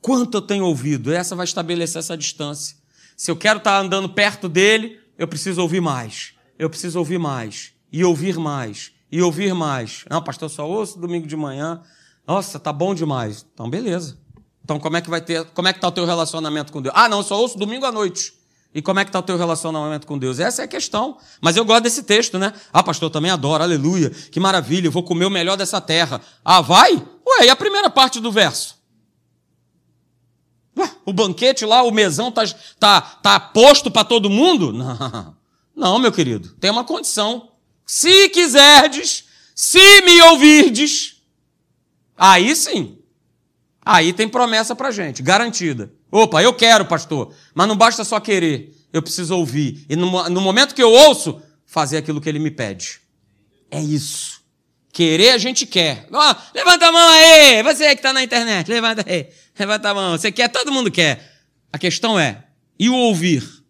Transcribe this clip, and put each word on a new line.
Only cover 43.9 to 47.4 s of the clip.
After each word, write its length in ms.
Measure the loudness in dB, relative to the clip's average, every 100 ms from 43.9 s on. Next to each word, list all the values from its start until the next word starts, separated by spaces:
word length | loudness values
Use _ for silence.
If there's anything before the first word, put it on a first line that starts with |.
| 2 2
tem 140 | -2 -4
promessa 480 | 0 0 0 -4 -6
pra 160 | -6
gente, 320 | -6 -10 -6
garantida. 680 | 0 0 0 -4 -6 -6 -10 _ _
"Opa, 320 | 2 4 4
eu 100 | 2
quero, 320 | 2 4 4 2
pastor, 480 | -4 -4 -8 -8 _